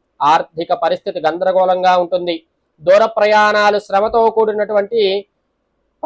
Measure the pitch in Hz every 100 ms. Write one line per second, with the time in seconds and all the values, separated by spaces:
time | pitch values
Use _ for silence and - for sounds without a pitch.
0 | _ - 143 165 165 160 165 202 165 180
1 | 202 175 156 170 185 185 185 185 185 180
2 | 175 180 175 165 _ _ _ _ 165 202
3 | 220 220 208 214 208 214 208 208 - 196
4 | 220 233 226 220 214 208 208 208 202 233
5 | 196 202 - _ _ _ _ _ _ _